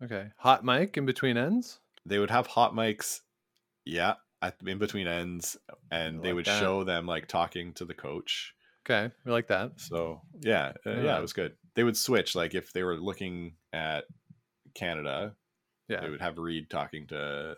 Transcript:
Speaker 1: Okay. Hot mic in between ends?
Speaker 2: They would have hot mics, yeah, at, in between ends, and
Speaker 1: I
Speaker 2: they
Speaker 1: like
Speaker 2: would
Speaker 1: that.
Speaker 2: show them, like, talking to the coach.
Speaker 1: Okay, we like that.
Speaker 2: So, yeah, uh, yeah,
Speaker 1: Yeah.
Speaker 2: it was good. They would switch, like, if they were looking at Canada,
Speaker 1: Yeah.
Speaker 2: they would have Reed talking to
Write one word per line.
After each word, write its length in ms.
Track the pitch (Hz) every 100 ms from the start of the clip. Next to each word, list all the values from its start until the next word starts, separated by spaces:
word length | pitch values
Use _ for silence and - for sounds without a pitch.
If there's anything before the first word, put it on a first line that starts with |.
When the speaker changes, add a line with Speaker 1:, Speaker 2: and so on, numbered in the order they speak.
Speaker 1:
Okay. 280 | 123 104 104 -
Hot 260 | 127 131
mic 320 | 123 127 196 -
in 100 | 135
between 300 | 127 135 117
ends? 460 | 139 233 240 - _ _ -
Speaker 2:
They 120 | 101
would 100 | 104
have 160 | 120 123
hot 280 | - 120 110
mics, 460 | 113 107 - - - _ _ _ _ _
yeah, 300 | - 82 92 - _ _
at, 180 | 92 -
in 140 | 95 95
between 300 | 104 101 90
ends, 500 | 87 87 87 - - - - -
and 300 | 82 80 80
Speaker 1:
I 20 |
Speaker 2:
they 60 | 90
Speaker 1:
like 60 | 87
Speaker 2:
would 100 | 85
Speaker 1:
that. 140 | 104
Speaker 2:
show 240 | 98 98
them, 240 | 92 87 85
like, 180 | 80 -
talking 460 | 92 85 92 87
to 120 | 80 87
the 100 | 82
coach. 580 | 71 78 - - - - _ _ -
Speaker 1:
Okay, 240 | 113 113 - 123
we 60 |
like 160 | 117 110
that. 320 | 95 120 156
Speaker 2:
So, 420 | - 85 82 80 - 180
yeah, 340 | 113 98 69 - -
uh, 60 |
yeah, 100 | 110
Speaker 1:
Yeah. 160 | 143 95
Speaker 2:
it 40 |
was 120 | 82
good. 240 | - 85 - _
They 100 | -
would 140 | 120 110
switch, 380 | - 117 90 92
like, 180 | 85
if 180 | 92 -
they 100 | 95
were 140 | 92 82
looking 560 | 95 92 95 87 85 80 _
at 320 | 82 78 76 - - _ - _ _ _ -
Canada, 600 | 90 78 73 69 101 107 _ _ _ _ -
Speaker 1:
Yeah. 140 | 95
Speaker 2:
they 100 | 80
would 100 | 71
have 160 | 87 82
Reed 320 | 85 80 76
talking 380 | 78 71 78 73
to 500 | 76 73 71 78